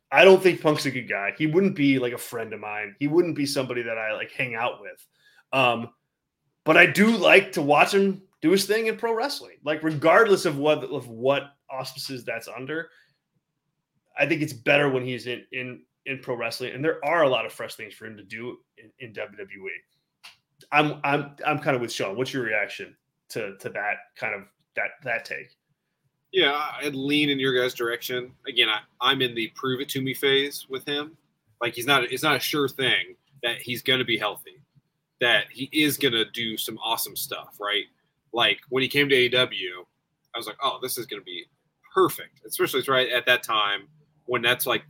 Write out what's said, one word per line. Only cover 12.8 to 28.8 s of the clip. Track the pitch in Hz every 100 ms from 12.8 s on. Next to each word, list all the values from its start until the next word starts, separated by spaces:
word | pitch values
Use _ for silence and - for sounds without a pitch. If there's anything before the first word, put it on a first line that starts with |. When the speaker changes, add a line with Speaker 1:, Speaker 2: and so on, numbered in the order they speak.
| 165 _ _ _ _ _ _ _ _ _ _ _ _ -
Speaker 1:
I | 143
think | 160
it's | 156
better | 127 - 143 143
when | 131
he's | 123 123 120
in, | 117 -
in, | 131 127 120 _ _
in | 139 135
pro | 147 120
wrestling, | 117 - 127
and | -
there | 156 -
are | 143 170
a | 143
lot | 120 110
of |
fresh | - 113
things | - 107
for | - 113
him | 104
to |
do | 95 110 120 95 _ -
in, | 113 _
in | 120
W | 107 104 104
W | 98 98 95
E. | 85 - _ _ _ - - _ _ -
I'm, | 143 151 147
I'm, | 139 147 147 -
I'm | - 143
kinda | 156 127
with | 117
Sean. | - 107 104
What's | 135
your | 135
reaction | 113 107 101 - 90 _ _ _ _
to, | 120 104 98
to | 117
that | 104 104 - - -
kind | 113
of, | 101 98 _ _
that, | - 104 -
that | 127 117
take? | - 139 - _ _ _ _ _ _ _ _
Speaker 2:
Yeah, | 190 147
I, | 147 151 120 147
I'd |
lean | 135 139 147 147
in | 135
your | 135 127
guys' | 127
direction. | - 120 117 - 123 123 _ 139
Again, | 123 113
I, | 107